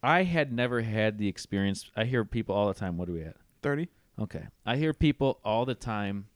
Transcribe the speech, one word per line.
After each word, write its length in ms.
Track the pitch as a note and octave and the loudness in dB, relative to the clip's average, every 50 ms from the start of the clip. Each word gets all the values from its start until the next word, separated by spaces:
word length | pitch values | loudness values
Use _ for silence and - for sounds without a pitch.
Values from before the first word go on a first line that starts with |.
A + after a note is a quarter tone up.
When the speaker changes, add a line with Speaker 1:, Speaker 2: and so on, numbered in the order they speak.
Speaker 1:
I 220 | - C3+ D#3+ F3+ F#3 | 2 2 4 4 2
had 280 | F3+ E3+ E3 D3 C3+ | 2 2 0 0 0
never 300 | A#2+ A#2+ B2 A#2+ B2 A#2 | 0 0 0 0 0 0
had 360 | A2+ A2+ G#2+ A2 G#2+ A2 G#2+ G#2+ | 0 0 2 2 2 2 2 0
the 100 | G#2 G2 | -2 -2
experience. 600 | F2+ - - - G2+ G2 G2 G2 G2 - - - - | -2 -4 -6 -2 0 2 2 2 0 -2 -6 -8 -4
I 80 | G#2+ A2+ | -2 -2
hear 200 | B2 C3 A#2+ G#2+ | 0 2 0 0
people 300 | - - A#2 A2 - F#2+ | 0 -2 -4 -2 0 2
all 120 | G2+ G#2 G2+ | 2 2 2
the 60 | F#2+ | 0
time. 240 | - G#2 F#2 E2+ F2 | -2 -4 -4 -4 -4
What 100 | F2+ F2 | -4 -4
are 40 | |
we 100 | F2 E2 | -6 -6
at? 140 | D#2 D#2+ - - _ _ _ _ | -6 -10 -14 -16 _ _ _ _
Speaker 2:
Thirty. 260 | - C#3+ C#3 D3+ E3+ - _ _ _ _ - - | -4 -2 -2 -2 -4 -6 _ _ _ _ -10 -8
Speaker 1:
Okay. 300 | A2 - - D#2 - - - _ - | -8 -8 -8 -10 -12 -14 -16 _ -2
I 100 | - B2 | -2 0
hear 160 | C#3 D#3 D#3 | 2 2 0
people 460 | D3+ - E3 D3 C#3 - C#3 C3+ - - - | 2 4 4 2 4 4 2 0 0 0 -2
all 200 | G#2+ G#2+ A2+ B2+ | 0 0 0 0
the 100 | C3 A#2+ | 0 -4
time, 500 | - - A#2+ G#2+ G#2 G#2 G2 G2+ G2+ G2+ - _ | -6 -4 -6 -4 -2 -2 -2 -4 -6 -8 -12 _